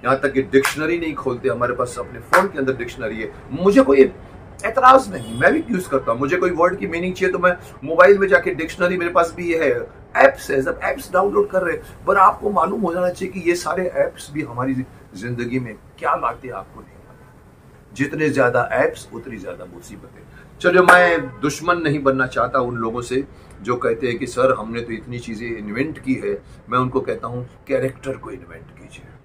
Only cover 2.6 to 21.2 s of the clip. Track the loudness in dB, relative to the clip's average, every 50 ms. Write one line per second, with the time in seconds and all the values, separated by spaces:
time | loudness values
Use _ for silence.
2.6 | -2 -2 -2 -4 -6 -10 -10 -8 -8 -8 -6 -6 -10 -10 -12 -14 -16 -12 -8 2
3.6 | 2 6 6 6 6 6 8 6 6 6 6 -8 -20 -20 -20 -20 -20 -20 -20 -8
4.6 | -6 -2 -2 4 6 8 8 8 6 2 -8 -10 -10 -8 -4 2 2 4 4 2
5.6 | 0 -2 -2 -4 -2 0 -2 -2 0 0 -2 0 0 -2 0 0 0 0 2 2
6.6 | 2 2 2 0 -6 -6 -6 -4 -4 -4 -4 -2 -2 -2 -2 2 2 2 0 0
7.6 | -6 -20 -18 -14 -8 -6 4 6 8 8 8 6 6 4 4 4 4 2 -4 -4
8.6 | -6 -8 -4 -2 0 0 0 0 -2 0 2 2 2 2 -2 -8 -4 -2 -2 0
9.6 | 2 0 0 0 -4 -8 -14 -20 -20 -6 0 4 4 4 4 2 -6 -2 -2 -2
10.6 | 0 -2 -4 -4 -4 -6 -4 -6 -8 -2 0 0 0 2 2 0 0 2 0 -2
11.6 | 0 0 -4 -6 -8 -14 -20 -10 -2 0 4 6 6 6 6 4 -4 -2 0 2
12.6 | 0 0 0 -2 -2 -2 -2 0 -2 -2 -2 -4 -8 -8 -8 -6 -2 0 -2 0
13.6 | 0 -4 -2 -2 -2 -4 0 -2 -2 -2 -2 -10 -18 -12 -8 -8 -8 -8 -6 -6
14.6 | -4 -2 -2 -4 -4 -8 -10 -20 -20 -20 -16 -12 -8 -8 -6 -6 -6 -4 -4 -6
15.6 | -6 -6 -12 -16 -18 -20 -18 -8 -4 -2 -2 -2 -2 -4 -6 -6 -12 -12 -12 -12
16.6 | -12 -14 -18 -20 -20 -20 -20 -20 -20 -20 -20 -20 -20 -20 -20 -20 -20 -20 -20 _
17.6 | -20 -20 -20 -20 -20 -20 -6 -6 -6 -4 -2 -2 -2 0 2 2 2 4 4 2
18.6 | 0 0 0 0 0 0 -2 -4 -16 -16 -16 -14 -14 -12 -14 -12 -12 -12 -12 -14
19.6 | -14 -18 -18 -20 -18 -18 -18 -18 -20 -20 -20 -20 -20 -20 -20 -20 -20 -20 -20 0
20.6 | 0 4 6 6 8 10 10 8 8 6 4 2